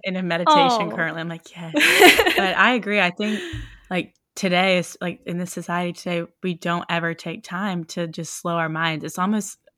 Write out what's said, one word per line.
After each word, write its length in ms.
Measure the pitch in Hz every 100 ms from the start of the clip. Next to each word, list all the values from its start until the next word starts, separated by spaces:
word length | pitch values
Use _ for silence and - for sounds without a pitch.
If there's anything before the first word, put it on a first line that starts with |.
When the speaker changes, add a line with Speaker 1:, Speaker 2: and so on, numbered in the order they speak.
Speaker 1:
in 120 | 196 185
a 80 |
Speaker 2:
<laughs> 0 |
Speaker 1:
meditation 680 | 180 170 175 294 269 233 180
Speaker 2:
Oh. 40 | -
Speaker 1:
currently. 260 | 160 160
I'm 80 | 165
like, 220 | 170 - 175
"Yes." 180 | 165
Speaker 2:
<laughs> 600 | 294 - 359 349 - 415 -
Speaker 1:
But 200 | 190 175
I 160 | 208
agree. 260 | 247 202 208
I 120 | 180
think, 320 | 180 214 214 349 320 - - -
like, 240 | 180 - _ _ -
today 440 | 190 180 190 180
is, 180 | 165 -
like, 200 | 180 170 -
in 100 | 175
this 140 | 180
society 400 | - 170 175 175
today, 300 | 175 180 175 170 _
we 140 | 185 170
don't 300 | 175 175 -
ever 240 | 170 165
take 300 | 165 170 160
time 400 | - 175 208 175 156
to 220 | 180 170
just 280 | 160 160 -
slow 200 | 175 170
our 140 | 160
minds. 360 | 156 165 156 160
It's 140 | 185
almost, 400 | 185 214 202 - _